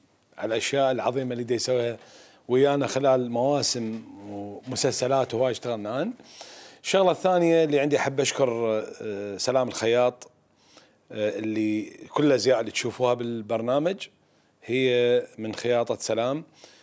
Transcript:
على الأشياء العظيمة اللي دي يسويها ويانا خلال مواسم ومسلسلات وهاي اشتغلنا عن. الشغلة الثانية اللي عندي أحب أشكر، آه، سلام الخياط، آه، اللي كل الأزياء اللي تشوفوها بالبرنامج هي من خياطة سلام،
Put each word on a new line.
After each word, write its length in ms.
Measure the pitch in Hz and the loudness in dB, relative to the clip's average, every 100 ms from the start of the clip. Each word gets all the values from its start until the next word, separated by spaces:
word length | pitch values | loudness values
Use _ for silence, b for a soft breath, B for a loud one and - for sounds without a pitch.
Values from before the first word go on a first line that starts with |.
| _ _ _ - | _ _ _ -8
على 100 | 110 | -4
الأشياء 440 | 113 - 139 135 | -2 -2 0 0
العظيمة 400 | 127 113 131 127 | 0 -2 -2 -4
اللي 100 | 120 | -4
دي 100 | 117 | -2
يسويها 440 | 117 131 127 120 110 B B B B - | -2 0 0 0 -6 B B B B 0
ويانا 400 | 127 139 143 123 | 4 4 4 0
خلال 440 | 135 135 131 123 | 0 4 4 2
مواسم 720 | 117 135 143 - 123 113 113 - 101 101 | 0 2 2 0 -2 -4 -8 -12 -16 -12
ومسلسلات 1040 | 101 101 101 127 123 139 - 127 135 123 | -10 -10 -12 -8 -2 -2 0 0 0 0
وهاي 180 | 117 131 | 0 0
اشتغلنا 440 | 110 123 113 104 127 | -2 -6 -6 -6 -4
عن. 180 | 208 - B B B B B B | -4 -8 B B B B B B
الشغلة 280 | - 190 180 | 0 4 4
الثانية 520 | 156 185 180 170 165 | 4 2 4 6 6
اللي 160 | 160 143 | 4 2
عندي 180 | 143 143 | 2 2
أحب 220 | 139 135 | 0 0
أشكر، 300 | 131 - 131 117 117 110 110 - | 0 2 0 2 0 0 -4 -10
آه، 360 | 113 101 101 95 | -8 -6 -8 -6
سلام 300 | - 131 120 | 0 0 0
الخياط، 640 | - 113 120 123 - - _ _ _ b b b b - | -2 0 4 2 0 -14 _ _ _ b b b b -14
آه، 280 | 110 107 101 | -4 -2 -2
اللي 440 | 107 107 107 107 98 - - | -4 -2 0 -2 -4 -12 -6
كل 160 | - 147 | 2 4
الأزياء 340 | 127 120 117 | 4 4 2
اللي 120 | 110 | 0
تشوفوها 420 | - 120 - 123 | -4 -4 0 0
بالبرنامج 960 | 120 120 117 107 113 117 139 165 196 - _ b b b b | 0 -2 -6 -4 -4 0 0 0 -4 -12 _ b b b b
هي 580 | - 131 131 120 120 123 123 - | -4 0 2 2 4 2 0 -8
من 180 | 110 101 | -10 -6
خياطة 420 | 120 120 117 110 | 0 0 0 -4
سلام، 440 | - 110 120 147 160 B B B | -2 -2 -2 -4 -8 B B B